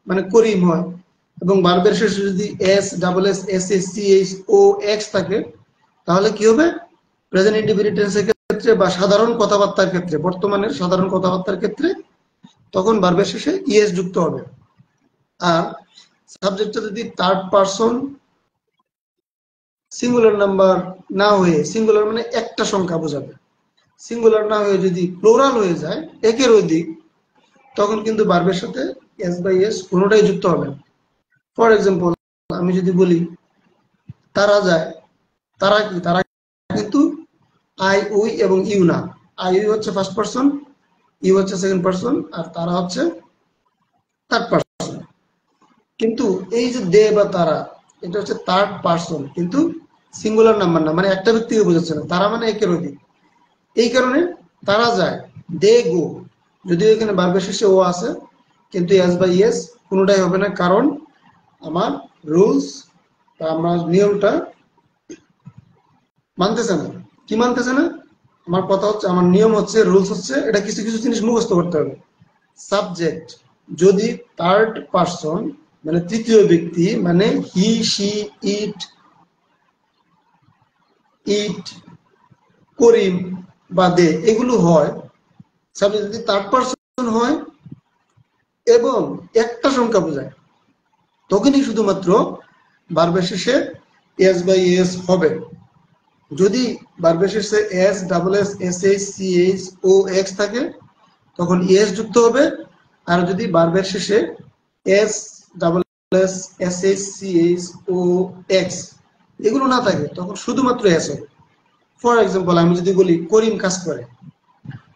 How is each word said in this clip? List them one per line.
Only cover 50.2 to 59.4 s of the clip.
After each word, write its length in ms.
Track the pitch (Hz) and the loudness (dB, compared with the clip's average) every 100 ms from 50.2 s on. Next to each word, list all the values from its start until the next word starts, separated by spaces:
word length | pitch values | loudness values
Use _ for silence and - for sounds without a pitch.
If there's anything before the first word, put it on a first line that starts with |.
| 214 220 226 208 | -2 4 4 4
number 240 | 180 165 | 2 2
না, 100 | 156 | 0
মানে 160 | 160 190 | 0 0
একটা 240 | 190 233 | 0 0
ব্যক্তিকে 300 | 226 226 220 | 0 0 0
বোঝাচ্ছে 320 | 185 165 165 | 2 2 0
না। 60 | 151 156 | -6 -4
তারা 200 | 175 202 | -2 0
মানে 200 | 226 226 | 0 -4
একের 220 | 208 196 | -2 -2
অধিক। 280 | 170 143 - _ _ _ _ _ _ _ | -2 -6 -12 _ _ _ _ _ _ _
এই 140 | - 240 | -2 0
কারণে 440 | 254 254 277 349 - _ _ - | 2 0 0 -2 -6 _ _ -2
তারা 300 | 208 233 190 | 0 2 0
যায়, 240 | 156 - - - - | -2 -4 -12 -20 -12
they 420 | 147 196 240 196 | 0 4 4 4
go। 300 | 175 143 - - _ _ _ 185 | -2 -4 -8 -18 _ _ _ -4
যদিও 200 | 170 220 | 2 4
এখানে 240 | 220 220 | 2 2
ভার্বের 280 | 190 180 190 | 0 0 0
শেষে 260 | 180 196 220 | -4 -2 2
ও 140 | 190 | 4
আছে, 340 | 180 - 233 339 - _ _ _ _ | 2 0 -6 -8 -14 _ _ _ _
কিন্তু 240 | 185 170 | -6 2
yes 240 | 190 175 175 | 4 4 2
বা 80 | 185 | 2
yes 280 | 180 | 2